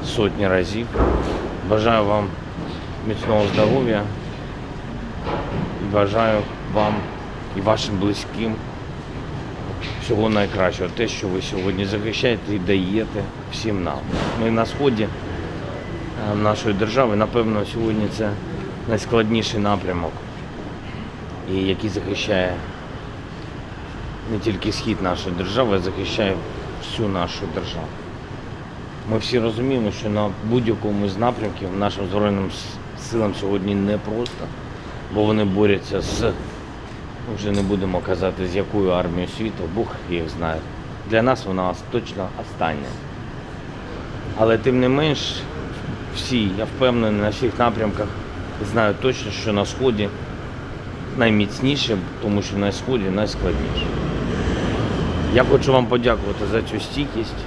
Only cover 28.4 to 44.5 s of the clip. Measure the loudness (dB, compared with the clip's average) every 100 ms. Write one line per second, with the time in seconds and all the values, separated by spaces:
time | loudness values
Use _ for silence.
28.4 | -10 -10 -10 -12 -10 -10 -2 0 2 2
29.4 | 2 2 0 2 2 0 0 2 0 0
30.4 | 2 2 4 2 0 0 0 2 0 2
31.4 | -4 -4 -4 0 0 0 0 2 2 2
32.4 | 0 -4 -10 -10 -12 -10 -2 0 2 0
33.4 | 0 0 2 2 2 0 -2 -4 -4 -6
34.4 | -10 -10 -10 -10 -10 -10 -4 2 4 4
35.4 | 4 4 6 4 2 -2 0 0 0 0
36.4 | -6 -10 -12 -12 -12 -12 -12 -10 -8 -4
37.4 | 0 0 2 2 2 0 0 0 0 0
38.4 | 0 0 0 2 4 4 2 0 -2 -2
39.4 | -4 -2 -4 -2 -2 -4 -4 -2 -2 -2
40.4 | -2 -2 -6 -10 -10 -10 2 4 4 2
41.4 | 0 0 0 -2 -4 -4 -4 -6 -6 -6
42.4 | -10 -2 -2 0 -6 -8 -10 -10 -10 -10
43.4 | -10 -10 -10 -10 -8 -8 -8 -8 -6 4
44.4 | 6